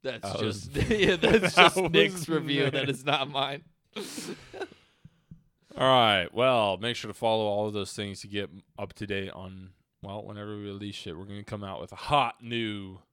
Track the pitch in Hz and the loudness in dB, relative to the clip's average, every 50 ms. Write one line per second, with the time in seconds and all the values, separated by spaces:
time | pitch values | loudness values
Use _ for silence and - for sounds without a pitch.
0 | _ 131 123 110 - 101 95 - 104 107 104 104 - - - - - - 220 214 | _ -8 -10 -8 -8 -6 -4 -2 -2 -4 -4 -6 -10 -6 -4 -4 0 2 4 4
1 | 190 - 185 165 - - - 226 190 170 - - 180 170 - 190 190 160 165 160 | 4 4 4 4 4 6 6 6 6 6 8 8 8 8 8 4 0 4 6 6
2 | 165 156 185 180 156 - 160 151 160 151 139 139 135 139 131 135 135 139 135 123 | 4 4 2 -6 -4 -2 -2 -2 0 0 0 2 2 2 0 0 -2 -2 -4 -4
3 | 131 143 139 143 135 139 143 139 135 135 139 147 160 _ _ _ _ _ _ 214 | 0 0 0 0 -2 -2 -2 -4 -2 -2 -6 -10 -14 _ _ _ _ _ _ -12
4 | 208 - - - - - - - - - - - 381 - - _ _ _ _ _ | -12 -10 -10 -12 -10 -12 -12 -14 -14 -18 -12 -12 -12 -12 -12 _ _ _ _ _
5 | _ - _ _ _ _ - - _ _ _ _ _ _ - - 131 131 131 127 | _ -20 _ _ _ _ -20 -20 _ _ _ _ _ _ -4 0 4 6 6 8
6 | 117 110 104 95 87 - - 110 123 131 127 117 107 101 95 90 104 120 117 - | 8 6 6 4 2 0 0 2 4 4 4 4 4 2 0 0 -2 -6 -4 -6
7 | - 107 98 - 120 113 110 110 110 104 101 104 107 107 104 104 98 - - - | -8 -10 -10 -2 0 2 2 2 2 0 0 0 -2 -2 -2 -4 -6 -6 -6 -8
8 | 104 101 98 - - 101 101 101 98 - 80 98 _ _ _ - 101 101 - - | -8 -8 -8 -12 -14 -6 -6 -6 -6 -6 -10 -20 _ _ _ -12 -12 -12 -10 -12
9 | 110 98 101 98 95 95 - - 95 95 95 92 95 95 95 _ _ _ _ _ | -6 -4 -4 -4 -4 -6 -10 -12 -14 -14 -14 -16 -18 -20 -20 _ _ _ _ _
10 | - 98 98 104 104 - 104 101 104 104 107 104 101 101 98 101 104 101 98 - | -14 -12 -10 -10 -10 -12 -12 -12 -10 -10 -10 -8 -8 -10 -10 -8 -8 -8 -10 -10
11 | - 101 82 82 95 101 101 101 101 - 113 101 101 98 95 58 73 - 104 - | -10 -10 -10 -10 -10 -12 -12 -14 -10 -10 -10 -10 -8 -10 -8 -10 -10 -12 -14 -14
12 | - - 147 143 127 117 - _ 120 117 120 117 113 110 104 101 98 95 95 95 | -4 0 2 2 2 0 -4 _ -10 -6 -4 -4 -2 -4 -4 -6 -10 -12 -14 -18
13 | _ _ | _ _